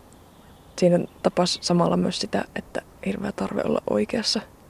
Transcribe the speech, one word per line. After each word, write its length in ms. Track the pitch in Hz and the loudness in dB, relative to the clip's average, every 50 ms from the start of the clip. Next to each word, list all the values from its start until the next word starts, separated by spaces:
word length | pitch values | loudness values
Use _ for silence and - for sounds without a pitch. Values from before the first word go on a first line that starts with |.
| - - - - - - - - - - - - - - - - | -20 -20 -20 -20 -20 -20 -20 -20 -20 -20 -20 -20 -20 -16 -2 2
siinä 200 | 185 175 175 175 - - - - - | 4 4 6 4 2 -2 -8 -2 -2
tapas 360 | 180 - - 180 175 - - - | 0 2 2 2 0 0 -4 0
samalla 340 | - 175 175 170 175 175 | 2 2 4 4 4 2
myös 240 | 180 180 185 185 - | 2 0 0 -2 -4
sitä, 240 | - 202 - 196 196 - - | -6 -4 -4 -4 -4 -4 -8
että 260 | - - - - - - - - - - | -10 -10 -8 -10 -10 -10 -10 -18 -10 -8
hirveä 260 | 190 196 196 196 202 - | -6 -6 -4 -6 -8 -6
tarve 300 | - 196 190 202 202 - | -6 -6 -4 -2 -2 -2
olla 180 | - 220 - - - | 0 -2 -2 -2 0
oikeassa 500 | - 208 214 - - 233 208 - - 226 - - - - - | 0 0 0 0 -2 -2 -2 -2 -2 -2 -4 -8 -16 -20 -20